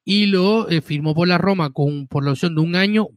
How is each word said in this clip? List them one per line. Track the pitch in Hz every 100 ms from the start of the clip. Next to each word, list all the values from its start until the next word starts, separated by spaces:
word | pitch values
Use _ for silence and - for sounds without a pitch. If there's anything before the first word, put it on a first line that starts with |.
y | - 202 202
lo, | 190 185 220 214
eh, | 165
firmó | - 151 156
por | 156 175
la | 175
Roma | 185 196 151
con, | 135 143 147 139
por | 147
la | 139
opción | 135 175
de | 156
un | 160
año | 180 196 214 208